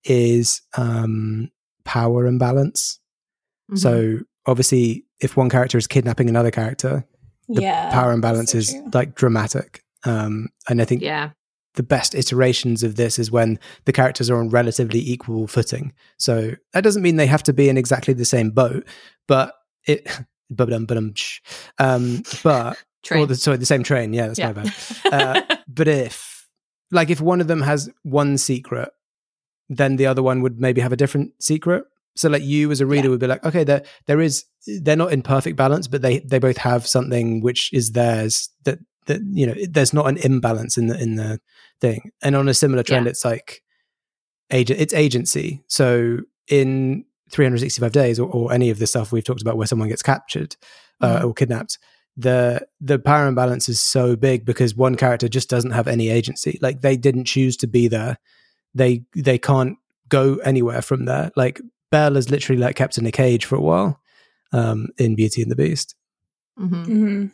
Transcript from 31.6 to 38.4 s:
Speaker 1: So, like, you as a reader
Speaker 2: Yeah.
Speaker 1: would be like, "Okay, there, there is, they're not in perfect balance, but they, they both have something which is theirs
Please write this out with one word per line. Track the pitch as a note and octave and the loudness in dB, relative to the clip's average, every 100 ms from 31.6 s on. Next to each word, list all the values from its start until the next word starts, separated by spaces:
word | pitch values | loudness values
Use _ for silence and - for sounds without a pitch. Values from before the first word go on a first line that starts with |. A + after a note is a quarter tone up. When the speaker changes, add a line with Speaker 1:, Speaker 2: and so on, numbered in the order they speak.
| E3+ F3 - _ _ - | 0 -2 -4 _ _ -2
Speaker 1:
So, | D#3+ | 0
like, | C#3+ | 0
you | C3+ D3 D3 | 0 0 0
as | C#3 | 0
a | C3+ | 2
reader | C#3+ C3+ | 2 2
Speaker 2:
Yeah. | |
Speaker 1:
would | B2+ | 0
be | B2+ | 0
like, | C3 D#3+ | -2 -2
"Okay, | E3+ | 0
there, | D3 C#3+ - - - | 0 0 -2 -14 -2
there | D3 | 0
is, | D#3+ C#3 - _ - C#3 | 2 -2 -8 _ -12 -4
they're | D3+ D#3 | 0 2
not | F3 | 2
in | C#3+ | 0
perfect | B2 C3+ E3 D3 | 0 0 0 0
balance, | C3+ D3 C#3+ | 0 0 -2
but | C3+ | -2
they, | B2+ B2+ | 0 -2
they | - C3+ | 0 2
both | C3 B2 | 2 0
have | B2+ B2 A#2+ | 0 0 0
something | C3 B2+ B2 A#2 A2+ | -2 0 -2 0 0
which | A#2 A#2+ - | 0 -2 -2
is | C#3 A2 | -2 0
theirs | A2+ A#2+ A2+ A2 - | 0 0 0 -2 -2